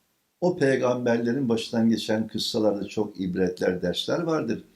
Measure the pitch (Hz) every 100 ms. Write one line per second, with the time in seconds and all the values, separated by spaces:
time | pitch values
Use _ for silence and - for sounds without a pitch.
0 | _ _ _ - 180 175 135 127 127 123
1 | 120 117 117 131 127 113 - 117 113 107
2 | - 107 110 107 - 110 107 101 95 -
3 | 104 - 92 92 90 90 98 90 90 85
4 | - 143 165 156 226 190 -